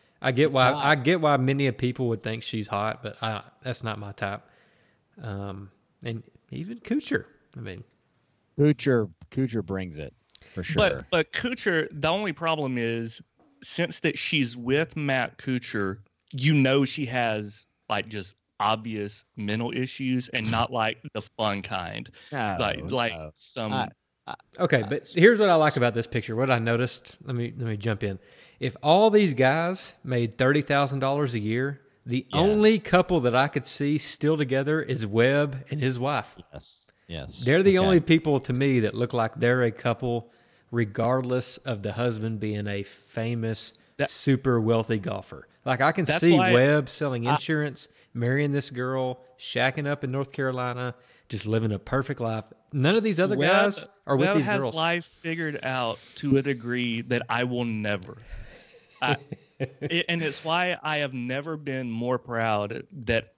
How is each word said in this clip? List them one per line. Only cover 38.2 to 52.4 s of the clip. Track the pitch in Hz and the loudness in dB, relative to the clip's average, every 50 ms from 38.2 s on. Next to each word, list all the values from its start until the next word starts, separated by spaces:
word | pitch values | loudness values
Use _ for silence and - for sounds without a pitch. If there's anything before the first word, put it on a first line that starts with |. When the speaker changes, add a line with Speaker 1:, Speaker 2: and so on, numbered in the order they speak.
| 160 156 143 131 | 4 2 0 0
Speaker 1:
to | - - 127 | 0 -2 -2
me | 123 139 139 131 123 | 0 2 2 4 4
that | 107 104 - | 2 2 0
look | 113 123 117 - | -2 -2 -2 0
like | 120 113 110 - | 0 -2 -2 -2
they're | 151 120 120 127 127 123 | 0 2 2 4 4 2
a | 113 | 0
couple, | 107 - - 123 113 - 131 120 120 117 117 - _ _ _ _ _ _ _ - | 0 -2 -2 -2 -2 -2 -2 -2 -2 -4 -4 -8 _ _ _ _ _ _ _ -4
regardless | 120 117 117 104 104 117 113 117 127 131 127 123 127 127 123 - - | -2 -2 -2 -2 0 -2 0 2 2 0 0 0 -2 -2 -2 -2 -6
of | - - 135 117 101 | -6 -6 -6 -6 -4
the | 101 - 143 | -4 -6 -4
husband | 113 123 123 113 107 110 113 113 104 | -2 -2 -2 -2 -2 -4 -4 -4 -4
being | 110 107 104 104 104 | -4 -4 -4 -4 -4
a | 104 101 101 98 | -4 -6 -6 -8
famous, | - - - - - - 120 113 117 120 117 113 113 110 - - - - _ _ _ _ | -10 -14 -20 -18 -12 -8 -6 -4 -4 -4 -2 -2 -4 -4 -4 -8 -12 -14 _ _ _ _
Speaker 3:
That | - 143 - | -4 -4 -4
Speaker 1:
super | - - - 143 135 127 - 131 120 117 | -4 -2 2 2 2 2 4 2 2 4
wealthy | 110 110 117 113 113 - 113 107 | 4 4 2 2 2 0 -2 -2
golfer. | 95 - 101 98 - - - 67 - _ _ _ - | -2 -4 -6 -8 -10 -14 -18 -20 -20 _ _ _ -4
Like, | 135 127 123 | -2 0 2
I | 135 156 | 2 2
can | 165 196 165 | 2 2 0
Speaker 3:
That's | 131 151 175 | 0 2 4
Speaker 1:
see | 165 170 170 | 6 6 6
Speaker 3:
why | 156 185 185 - | 6 6 6 6
Speaker 1:
Webb | 123 131 143 151 151 135 127 | 6 6 6 4 4 2 -2
selling | - - 151 139 127 120 117 | -4 -4 -4 -2 -2 -2 0
Speaker 3:
I | 123 143 | 0 0
Speaker 1:
insurance, | 147 - - 156 151 151 147 127 - - - _ _ _ _ - | 0 0 -2 -2 -2 -2 -4 -6 -10 -12 -14 _ _ _ _ -6
marrying | 120 117 120 131 143 147 143 | -2 0 0 2 2 0 0
this | 139 143 139 - | 0 -2 -4 -4
girl, | 131 123 127 127 131 131 131 127 127 - - - _ | -6 -6 -4 -2 -2 -2 -2 -4 -6 -8 -12 -20 _
shacking | - - - - 123 120 135 131 156 143 | -18 -10 -6 -2 0 0 0 0 -2 -2
up | 143 147 143 - | -4 -4 -4 -4
in | 131 | -4
North | 127 139 135 135 | -4 -4 -4 -6
Carolina, | - - 135 131 127 127 123 123 123 123 127 123 120 _ _ _ _ _ _ - | -4 -4 -2 -2 -2 -2 -4 -4 -4 -4 -6 -8 -8 _ _ _ _ _ _ -8
just | 113 101 - | -8 -6 -2
living | 107 110 113 113 110 | 0 0 2 2 0
a | 104 95 | -2 -2
perfect | - - - 135 135 - 143 - | -4 -2 -2 -2 -2 -2 -4 -6
life. | 120 113 110 110 | -4 -4 -4 -6